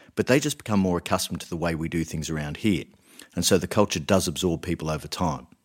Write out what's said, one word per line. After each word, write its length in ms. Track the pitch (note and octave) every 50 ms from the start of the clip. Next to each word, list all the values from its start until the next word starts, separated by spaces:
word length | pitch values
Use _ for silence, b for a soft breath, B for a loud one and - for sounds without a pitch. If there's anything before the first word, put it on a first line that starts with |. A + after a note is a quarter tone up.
| b b b
but 120 | - G2
they 140 | - B2+ D3
just 180 | C#3+ D3+ - -
become 220 | - - G#2+ G2+
more 180 | F#2+ F#2 F2 E2+
accustomed 420 | - - G2 F2+ - - F2+ F2
to 80 | - -
the 80 | F2+
way 180 | E2 F2 E2+ E2
we 140 | D#2 D#2+ D#2+
do 140 | D#2+ E2+ D#2+
things 280 | - - D#2 D2+ D2
around 260 | D#2+ D2+ D2 D2 D2+ -
here. 260 | - A2 F#2+ - - - - b b b b b b b b
And 80 | F2+ E2+
so 120 | - G#2 F2
the 80 | -
culture 340 | - - A2 G#2 - - F2
does 260 | C#2+ - G2+ F#2+ F#2
absorb 360 | F#2 D2+ C#2 F#2 F2 E2 D#2+ -
people 280 | E2+ E2 - D#2 D#2
over 160 | D#2 D#2 -
time. 400 | - - - F#2 E2 C#2+ - - _ _ _ _